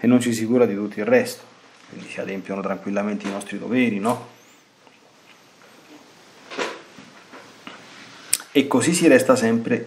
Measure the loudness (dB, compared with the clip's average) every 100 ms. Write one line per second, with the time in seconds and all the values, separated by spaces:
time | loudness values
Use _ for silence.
0 | 4 4 2 -2 2 2 2 0 -6 -4
1 | 2 2 2 -8 -18 -20 -20 -20 -20 -20
2 | -16 -12 -10 -10 -8 -6 -6 -6 -6 -4
3 | -4 -4 -6 -10 -10 -10 -4 0 0 0
4 | -2 -4 -8 -20 -20 _ _ _ -20 _
5 | _ _ -20 -20 _ _ -20 -20 -20 -20
6 | -20 -20 -20 -20 -16 -10 -10 -10 -20 -20
7 | -20 -20 -20 -20 -20 -20 -20 -20 -20 -20
8 | -20 -20 -6 -6 -2 0 2 2 2 4
9 | 6 6 6 2 4 0 0 -4